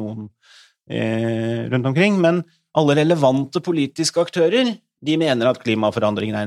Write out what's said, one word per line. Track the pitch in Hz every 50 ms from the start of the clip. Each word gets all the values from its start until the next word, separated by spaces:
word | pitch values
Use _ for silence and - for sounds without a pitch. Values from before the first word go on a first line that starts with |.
noen, | 110 107 110 110 107 101 _ _ _ _ - - - _ _ _ _ -
eh, | 113 113 113 110 113 113 117 113 113 113 113 117 117 117 113 113
rundt | 127 127 123
omkring, | 135 131 160 190 208 202 190
men | 170 165 170 175 165 _ _ _ _ _ -
alle | 156 156 147 143
relevante | 156 151 160 175 160 143 131 131 135 139 135 - 180
politiske | - 185 170 156 139 135 - - 160 - - 170
aktører, | 170 - - 170 160 170 208 254 262 240 208 - _ _ _ _ 135
de | 147 156 160
mener | 160 151 131 117 117
at | 127 123 -
klimaforandringen | - 120 110 110 110 107 101 117 107 104 104 101 104 110 107
er | 104 104